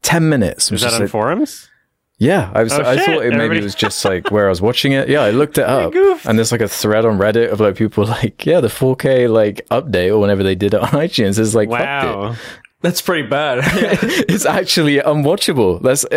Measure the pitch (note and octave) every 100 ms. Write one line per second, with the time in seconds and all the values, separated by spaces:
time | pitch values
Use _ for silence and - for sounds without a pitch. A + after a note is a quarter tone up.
0 | - E3 D#3+ C#3 F#2+ - - G2+ A#2+ A2+
1 | G2+ G#2+ A2+ F#3+ D4+ - - _ _ _
2 | _ - B2 C4+ F#2+ G2+ A2+ C#3+ C#3+ G3+
3 | G4+ - A#2+ A#2 A2+ - G2+ - G#2 -
4 | - F#2 - G#2 G2 F2+ G#2+ - C#3 C3+
5 | C3+ D3 G#2+ A#2+ D3+ D3+ B2 C3 E2 F4
6 | G4 E4+ - A2 A2 A#2 G#2 - G#2+ G#2+
7 | A2+ G2+ G#2 A2+ A#2 G#2 G#2 F#2+ A2 -
8 | G#2+ A#2 A#2 - - E3+ A2+ - C3 C3
9 | C#3 B2+ B2 A2 G#2 G2+ - B2 D3+ F#2+
10 | F2+ G#2+ G2+ G2 F#2+ F#2 G2+ G#2 A#2 D3
11 | E3+ - G2 G2+ A2 A2 G#2+ A#2+ C3+ C#3
12 | C3 G2+ G#2 A#2 - - - _ F3 F3+
13 | - E3+ A2+ C#3 D3+ B2+ C#3 F#3 G#3 F#3+
14 | A3 F4 A3 F#3+ C#3+ F#3 F#3 F3+ D3+ C#3
15 | D3+ D3+ C#3+ G3+ - C#3+ F#2+ F2 B2+ C#3
16 | -